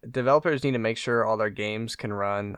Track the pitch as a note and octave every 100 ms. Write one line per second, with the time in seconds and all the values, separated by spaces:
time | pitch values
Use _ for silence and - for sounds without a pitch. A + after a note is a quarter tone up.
0 | A#2 C3 B2 D3+ F3 C#3 C#3+ B2 A2 A2+
1 | - A#2 A2 G#2+ G#2+ G2 G#2 G#2+ A2+ -
2 | G#2+ G2+ G2+ G2+ G#2